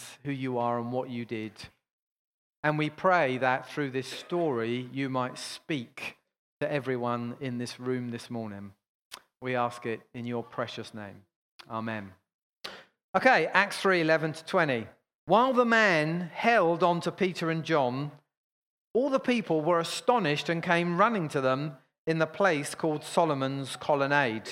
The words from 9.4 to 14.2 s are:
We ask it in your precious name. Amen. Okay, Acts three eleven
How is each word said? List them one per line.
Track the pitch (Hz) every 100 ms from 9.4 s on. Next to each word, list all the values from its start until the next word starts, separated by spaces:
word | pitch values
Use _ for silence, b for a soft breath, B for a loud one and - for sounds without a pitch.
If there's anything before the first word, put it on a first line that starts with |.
We | 127 123
ask | 120 - 120
it | 110 _
in | 127 120
your | 120
precious | 117 - 117 - 107
name. | 107 101 101 101 _ _ - -
Amen. | 113 113 110 98 90 _ _ _ _ - B B B _ 190
Okay, | 262 214 160
Acts | 185 196 -
three | 196 180
eleven | 160 160